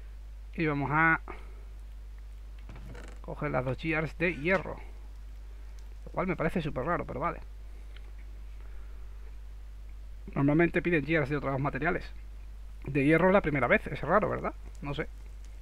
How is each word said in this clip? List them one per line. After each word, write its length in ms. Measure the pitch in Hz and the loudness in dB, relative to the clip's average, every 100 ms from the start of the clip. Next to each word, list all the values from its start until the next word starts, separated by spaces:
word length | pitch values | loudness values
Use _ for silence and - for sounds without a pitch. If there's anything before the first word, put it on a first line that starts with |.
| - - - - - - | -10 -10 -10 -10 -8 0
Y 100 | 156 | 2
vamos 240 | 143 135 | 2 4
a 300 | 151 160 160 - - - - - - - - - - - - - - - - - - - - | 6 8 6 2 -8 -10 -12 -12 -12 -12 -12 -12 -12 -12 -12 -12 -12 -12 -10 -10 -10 -10 -10
coger 300 | - - 151 | -8 -4 0
las 120 | 143 | 2
dos 140 | 131 127 | 0 0
gears 400 | 160 156 151 - | 0 0 0 2
de 160 | 175 | 0
hierro. 460 | 151 156 190 - - - - - - - - - - - - - - - | 2 2 2 2 -6 -10 -10 -10 -12 -12 -12 -12 -12 -12 -12 -10 -10 -4
Lo 60 | |
cual 140 | - 185 | 0 0
me 100 | - | 2
parece 240 | 160 185 | 2 2
súper 260 | 151 135 135 | 0 0 0
raro, 200 | 175 - | 0 0
pero 140 | 123 | -2
vale. 200 | 165 - - - - - - - - - - - - - - - - - - - - - - - - - - - - - - | -2 -2 -8 -12 -12 -12 -12 -12 -12 -12 -12 -12 -10 -10 -8 -8 -8 -8 -10 -10 -10 -10 -10 -10 -10 -10 -10 -10 -10 -10 -4
Normalmente 480 | - 143 151 170 175 | 4 6 8 6 4
piden 240 | 170 165 139 | 4 2 4
gears 240 | 160 135 | 2 2
de 80 | 147 | 0
otros 220 | 135 135 | 0 0
materiales. 520 | 139 131 160 190 - - - - - - - - - | 0 2 2 0 -2 -10 -10 -10 -10 -10 -10 -8 -2
De 200 | 139 139 | 4 8
hierro 260 | 160 185 | 8 10
la 100 | 196 | 8
primera 260 | 160 143 123 | 6 4 6
vez, 180 | 208 - | 4 4
es 160 | - | -2
raro, 260 | 135 196 156 | 4 4 4
¿verdad? 280 | 127 147 - - - | 2 -2 -6 -10 -8
No 140 | 143 143 | -4 -2
sé. 120 | - - - - - - | -4 -8 -12 -10 -12 -10